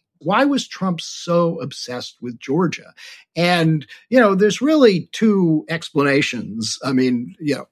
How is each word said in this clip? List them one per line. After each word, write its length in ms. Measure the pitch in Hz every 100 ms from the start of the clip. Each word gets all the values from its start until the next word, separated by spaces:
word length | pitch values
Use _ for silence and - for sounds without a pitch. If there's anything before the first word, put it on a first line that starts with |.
| _ _
Why 260 | 147 208 277
was 200 | 277 -
Trump 360 | - 190 165
so 580 | - - - 170 170 -
obsessed 560 | 139 - - 123 - -
with 160 | 120 117
Georgia? 560 | - 147 180 - - - - - _ -
And, 500 | 175 175 160 156 - - -
you 100 | 247
know, 160 | 214
there's 280 | 196 208 -
really 480 | 277 311 240 180 -
two 540 | - 220 202 170 156 -
explanations. 1080 | 160 - 151 143 139 139 123 85 110 110 -
I 100 | 135
mean, 420 | 131 127 120 123 -
you 180 | 151 127
know, 100 | -